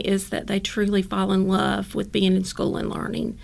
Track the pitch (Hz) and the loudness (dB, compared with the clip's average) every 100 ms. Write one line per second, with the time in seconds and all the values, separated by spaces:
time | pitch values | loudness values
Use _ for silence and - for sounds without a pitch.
0 | - 196 190 - - 196 - - 202 202 | 2 0 -2 -6 -2 -2 -2 0 2 2
1 | 185 196 190 190 190 185 - - 190 - | 0 0 2 2 4 4 2 0 -2 -4
2 | 202 - 190 185 185 - - - - - | -2 2 4 4 0 -2 -2 -2 -4 -4
3 | - - - - | -4 -4 -4 -2